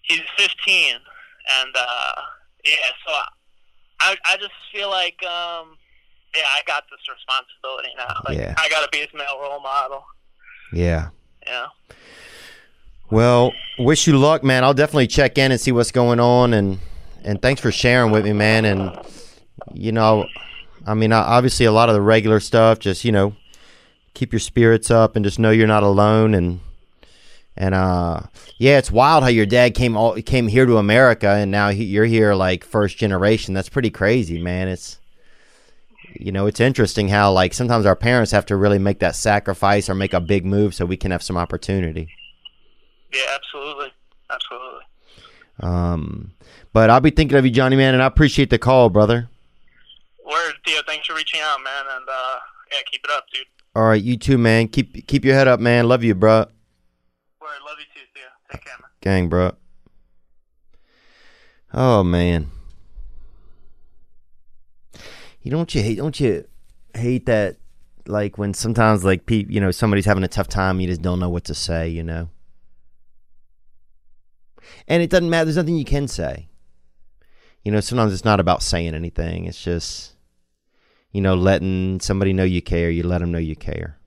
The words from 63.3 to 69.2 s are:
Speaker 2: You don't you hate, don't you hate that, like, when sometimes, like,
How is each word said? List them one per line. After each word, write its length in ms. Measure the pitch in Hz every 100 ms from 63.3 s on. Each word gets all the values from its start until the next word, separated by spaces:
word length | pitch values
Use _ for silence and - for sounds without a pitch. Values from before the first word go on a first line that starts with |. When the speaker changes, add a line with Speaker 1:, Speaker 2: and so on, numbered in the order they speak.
| - - - - - - - - - _ - - - - - - - - - - -
Speaker 2:
You 80 | 127
don't 240 | 151 170
you 80 | -
hate, 160 | 104 104
don't 200 | 151 -
you 280 | 131 87 - - - - -
hate 320 | 113 120 127 -
that, 300 | 110 98 - - - - - -
like, 320 | 104 104 -
when 160 | 101
sometimes, 500 | 98 113 117 110 107
like, 220 | 95 92